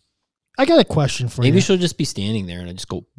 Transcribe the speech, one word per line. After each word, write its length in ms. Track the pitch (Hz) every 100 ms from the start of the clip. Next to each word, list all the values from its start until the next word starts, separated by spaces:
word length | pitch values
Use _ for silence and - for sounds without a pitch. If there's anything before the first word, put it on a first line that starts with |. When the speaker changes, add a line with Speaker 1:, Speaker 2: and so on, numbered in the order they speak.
| _ _ _ _ _ -
Speaker 1:
I 60 | 269
got 140 | 330
a 40 |
question 440 | 214 - 139 - 123
for 140 | -
Speaker 2:
Maybe 140 | 123 170
Speaker 1:
you. 40 |
Speaker 2:
she'll 140 | - 185
just 200 | 175 -
be 80 |
standing 420 | 147 - 98 110 92
there 140 | 87
and 80 | 90
I 40 |
just 160 | 90 -
go, 180 | 90 -